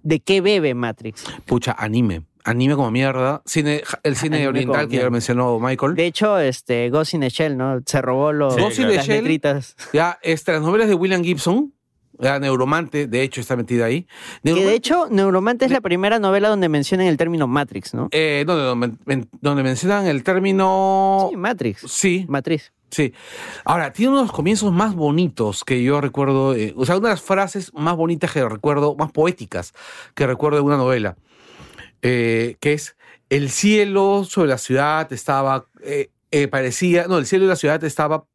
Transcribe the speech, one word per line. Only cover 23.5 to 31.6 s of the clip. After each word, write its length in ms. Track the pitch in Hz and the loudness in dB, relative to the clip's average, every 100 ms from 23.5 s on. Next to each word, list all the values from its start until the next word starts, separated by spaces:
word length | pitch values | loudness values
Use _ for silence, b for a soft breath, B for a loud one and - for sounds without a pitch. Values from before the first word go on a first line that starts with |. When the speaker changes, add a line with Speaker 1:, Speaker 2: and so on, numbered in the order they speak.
| B - | B -2
Speaker 2:
Ahora, 260 | 170 143 | -2 -2
tiene 200 | - 247 | 0 2
unos 180 | 277 233 | 2 0
comienzos 400 | - 160 214 208 | 0 0 2 2
más 220 | 175 220 | 2 0
bonitos 680 | 180 147 156 175 - 107 98 | 0 0 2 0 0 -2 -2
que 180 | - 127 | -2 0
yo 180 | 123 147 | 2 2
recuerdo, 540 | 139 143 139 135 135 | 0 -2 0 2 2
eh, 180 | 123 107 82 | 0 -4 -2
o 100 | 131 | 0
sea, 100 | 185 | 2
una 120 | 226 | 0
de 60 | |
las 60 | 185 | -2
frases 520 | - 190 196 202 180 | 0 0 0 -4 -10
más 220 | 151 156 170 | -4 -2 0
bonitas 360 | 165 160 170 | -2 -2 -2
que 160 | 156 120 | -2 -2
recuerdo, 460 | 107 147 143 147 139 | -2 -2 2 0 0
más 140 | 151 | -4
poéticas 640 | - 165 180 101 90 87 B B B B | 0 0 0 -8 -8 -10 B B B B
que 100 | - 139 | -2 -2
recuerdo 300 | 123 151 147 | 0 0 2
de 40 | |
una 140 | 143 143 | 2 2
novela, 380 | 127 123 104 90 B B B B | 2 0 -2 -8 B B B B